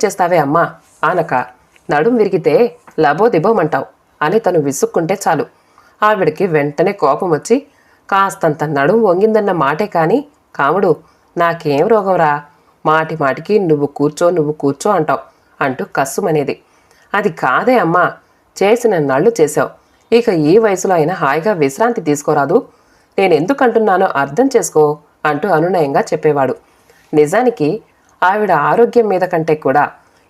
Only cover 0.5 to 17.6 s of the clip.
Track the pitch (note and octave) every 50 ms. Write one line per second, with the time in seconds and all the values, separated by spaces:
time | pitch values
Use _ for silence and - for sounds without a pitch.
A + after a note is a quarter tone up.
0.5 | D3 E3+ D#3+ - - - _ _ _ _ - D#3 F3+ F3 E3+ E3 D3+ B2+ - -
1.5 | - _ _ _ _ _ _ - D#3+ D3 E3 A#3 B3 A#3 G#3 F#3+ F#3 E3+ D#3 D3+
2.5 | F#3+ G3 A#3+ A#3 - - _ - - - D#3 C#3+ D3+ E3+ G#3+ A#3+ A3+ E3 D#3 G#3
3.5 | A3+ G3+ E3 D3+ C#3+ C3+ C3 - _ _ _ _ _ _ D3 D#3 G3 A3 - F3+
4.5 | F3+ E3 C#3 C#3+ C3+ - A3+ A3+ - F3+ E3 D#3+ F#3+ - - F#3+ E3 C#3 - -
5.5 | _ _ _ _ _ _ _ _ _ _ G#3+ G#3+ G#3+ G3 F3+ - - - F#3 F#3+
6.5 | D#3+ D3+ C#3+ D3 D3 - F3 G3 G3 - - C#3 A#3 A3+ G#3 F3+ D#3 C#3+ - -
7.5 | A3+ C#4 C#4 - _ _ _ _ _ _ _ - G3+ G3 G3 F#3+ F#3+ - - D#3+
8.5 | D3 D3 D3+ D3+ D#3 C#3 C#3 D#3+ G#3 A#3 A3+ G3 E3+ F#3 G#3 A3+ G#3+ G#3+ G#3 G3+
9.5 | F#3 E3 C#3 C#3 D3 D#3+ G#3+ G3+ - E3+ D#3+ E3 G#3+ C#4+ C#4 - _ _ _ _
10.5 | - - C#3+ C#3 E3 G3 G3 F3+ D3+ - - _ _ _ _ _ _ E3+ E3+ E3+
11.5 | D#3+ E3 - D3+ C#3 C3+ B3 C4+ A#3 G#3+ F#3+ G3 F#3 F3 E3 D3 D3 D3 - -
12.5 | _ _ _ _ _ _ - D#3+ D#3 D#3+ E3 E3+ E3 D#3+ C#3+ C3+ B2 D#3 D#3 -
13.5 | G#3 G#3+ G3 E3 D#3 C#3+ C#3+ C#3 - - C#3+ D3 D3 - F3 F3 F#3 E3 D3 D3
14.5 | D3+ - D3 C#3 C3+ - - G#3 G#3 F3 D#3 D3+ C#3 - - - _ _ _ _
15.5 | _ - D3+ C3+ B2+ B2+ G3 - - D3 C#3 C3+ - A3 G3+ F3 D#3 D3+ C3+ B2
16.5 | G2+ - _ _ _ _ _ _ _ _ _ _ - G3+ G#3 G3+ D#3+ - - C3+
17.5 | B2+ D3+